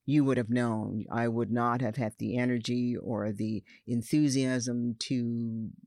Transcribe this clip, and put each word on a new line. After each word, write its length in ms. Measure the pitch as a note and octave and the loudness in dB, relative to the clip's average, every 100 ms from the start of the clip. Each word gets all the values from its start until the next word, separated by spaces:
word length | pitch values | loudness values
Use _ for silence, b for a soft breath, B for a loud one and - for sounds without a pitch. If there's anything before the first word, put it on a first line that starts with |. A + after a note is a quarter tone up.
| - | 0
you 200 | D3 C3+ | 4 4
would 120 | B2 | 2
have 120 | A2 | 2
known. 560 | B2 A#2+ A2 G#2+ A2 - | 2 2 0 -2 -4 -4
I 180 | A#2 A#2 | -2 0
would 220 | A2+ A2 | 0 0
not 280 | A#2+ A#2+ A#2+ | 0 2 2
have 140 | B2 A#2+ | 0 -2
had 200 | A2+ - | -4 -2
the 180 | A2 B2 | -2 0
energy 600 | B2+ B2 A#2 B2 B2 A#2+ | 2 0 0 0 0 -2
or 340 | - G#2+ G#2 | -4 -2 -2
the 320 | G2+ A2 G#2+ - B B | -2 -2 -4 -8 B B
enthusiasm 1080 | A#2+ A2+ D3+ D3+ C3 C3 B2+ B2 A#2+ A#2+ A#2 | -4 0 4 4 4 2 0 0 -2 -2 -4
to, 680 | - B2+ A#2+ A#2 A#2 A2+ A2 - | -2 -2 0 -2 -4 -4 -6 -10